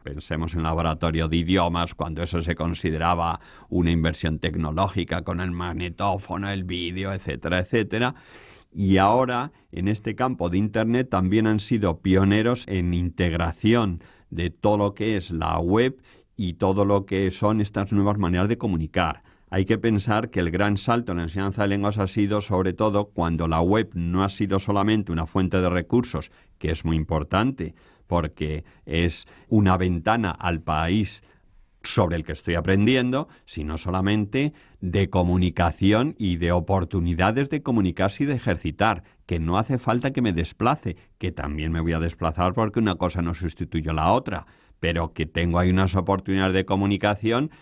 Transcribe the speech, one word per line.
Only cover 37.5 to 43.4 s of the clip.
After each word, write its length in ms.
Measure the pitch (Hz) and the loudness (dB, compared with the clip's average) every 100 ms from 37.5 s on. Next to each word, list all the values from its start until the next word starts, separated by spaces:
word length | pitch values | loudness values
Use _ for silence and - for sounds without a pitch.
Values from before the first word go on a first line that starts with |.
| 147 | -4
comunicarse 600 | 139 117 92 82 95 - | 0 2 2 0 -2 -2
y 40 | 139 | -4
de 80 | 131 | -2
ejercitar, 680 | - 87 82 - 107 95 - _ - | -2 -2 -4 0 0 0 -8 _ -6
que 140 | 85 | -4
no 180 | 80 92 | 0 0
hace 200 | 117 127 | 0 -2
falta 340 | - 120 135 | 0 -2 -2
que 100 | 135 | 0
me 120 | 117 | 0
desplace, 640 | 82 78 - 117 151 - - _ _ | 0 -4 -2 0 0 -6 -10 _ _
que 140 | 90 | -8
también 400 | - 71 76 78 | -6 -6 -4 -2
me 100 | 82 | -2
voy 120 | 82 | 0
a 60 | 82 | 0
desplazar 540 | 82 - 85 78 90 | -2 -2 -4 0 0
porque 260 | 104 107 117 | 2 0 2
una 160 | 107 87 | 0 0
cosa 260 | 90 85 | -2 -2
no 120 | 85 | -4
sustituye 560 | 82 | -4